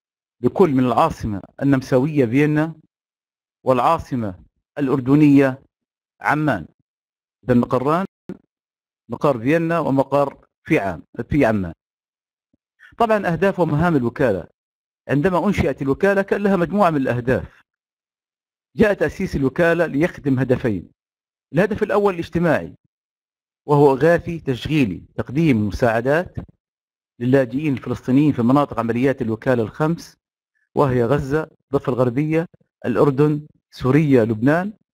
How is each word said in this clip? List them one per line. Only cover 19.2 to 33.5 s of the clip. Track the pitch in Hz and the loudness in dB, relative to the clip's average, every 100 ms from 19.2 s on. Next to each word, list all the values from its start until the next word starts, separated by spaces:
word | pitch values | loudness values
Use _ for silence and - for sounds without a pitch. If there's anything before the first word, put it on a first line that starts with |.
| 190 170 | -6 -2
الوكالة | 135 151 170 170 160 | -4 0 0 0 -2
ليخدم | 135 170 - 147 127 | -2 -4 -4 -4 -2
هدفين، | 127 123 123 95 - _ _ _ _ _ _ | 0 -2 -2 -6 -10 _ _ _ _ _ _
الهدف | 143 208 208 | -2 -2 -2
الأول | 208 202 202 | -2 0 0
الاجتماعي، | 175 - 170 170 127 85 - _ _ _ _ _ _ _ _ - | -2 -6 -2 0 0 -4 -16 _ _ _ _ _ _ _ _ 0
وهو | 147 143 | 6 6
إغاثي | 135 160 170 - 165 | 6 2 2 -2 -8
تشغيلي، | - 120 - 156 113 82 - - | -6 -6 -2 0 0 -2 -12 -12
تقديم | - 131 165 113 104 | -6 0 2 2 0
مساعدات | - 120 113 123 156 185 - - _ _ _ _ _ _ _ | 0 0 2 0 -2 -2 -12 -16 _ _ _ _ _ _ _
للاجئين | 120 135 127 127 156 | 2 2 2 -2 -2
الفلسطينيين | 123 - 120 - 131 151 | -4 -4 -8 0 2 2
في | 123 | 2
مناطق | 117 143 139 113 | 2 2 0 -4
عمليات | 117 117 135 131 | -4 0 0 -2
الوكالة | 113 110 135 123 | -4 -4 -2 0
الخمس، | 104 - 156 165 - _ _ _ _ _ _ | -2 -2 -2 -2 -8 _ _ _ _ _ _
وهي | - 143 127 | 0 0 2
غزة، | 117 147 135 151 156 _ _ | 0 0 0 -4 -6 _ _
الضفة | 139 - | -4 -2
الغربية، | 120 127 117 156 156 175 _ _ _ 120 | -4 -4 -4 -2 -2 -4 _ _ _ -4
الأردن، | 107 147 131 151 151 151 | 2 2 2 0 0 -8